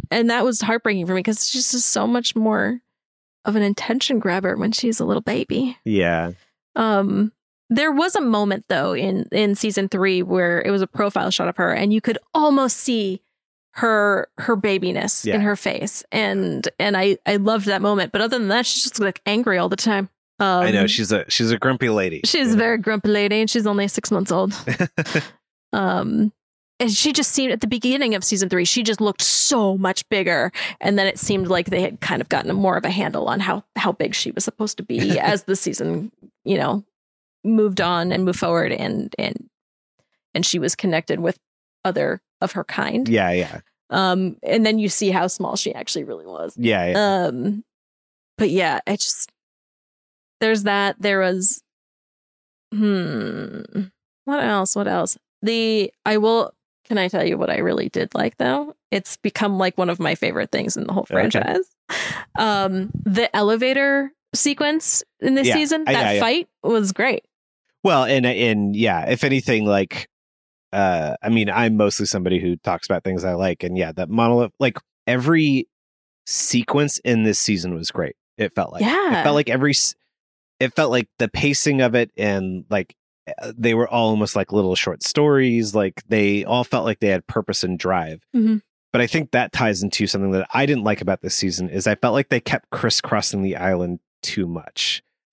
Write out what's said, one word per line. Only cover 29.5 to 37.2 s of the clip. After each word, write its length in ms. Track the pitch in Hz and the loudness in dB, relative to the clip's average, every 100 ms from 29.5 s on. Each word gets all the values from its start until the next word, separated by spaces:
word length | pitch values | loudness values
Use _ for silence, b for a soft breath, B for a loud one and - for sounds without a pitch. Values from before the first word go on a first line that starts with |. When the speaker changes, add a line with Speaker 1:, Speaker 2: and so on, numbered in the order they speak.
| 262 202 190 | 2 2 2
Speaker 1:
much 300 | 190 190 - | 0 -2 -2
bigger. 420 | 208 180 160 151 - B B | -2 0 0 0 -4 B B
And 180 | - 202 | 0 2
then 100 | 196 | 0
it 100 | - | -2
seemed 300 | - 196 180 | -2 -2 0
like 200 | 180 175 | 0 0
they 120 | 180 | -2
had 180 | 185 226 | -2 -4
kind 200 | - 147 | -6 -4
of 80 | - | -2
gotten 260 | - - 196 | -2 -2 0
more 220 | 190 - | 2 0
of 80 | - | -2
a 40 | |
handle 360 | 185 - - - | -2 -2 -2 -2
on 120 | - | -2
how, 240 | 190 180 - - | -2 -4 -6 -4
how 160 | 190 | -2
big 220 | - - | -2 -4
she 180 | - - | -4 -6
was 120 | - | -4
supposed 340 | - - 214 - | -6 -4 -6 -6
to 60 | |
be 360 | 202 117 - 175 | -6 -2 0 0
Speaker 2:
<laughs> 0 | |
Speaker 1:
as 240 | - 202 | 0 -2
the 120 | - 190 | -2 -2
season, 560 | - - 165 170 214 _ - _ - | -2 -4 -4 -4 -8 _ -20 _ -4
you 120 | 190 | -2
know, 280 | 139 202 - _ _ _ | 0 -2 -6 _ _ _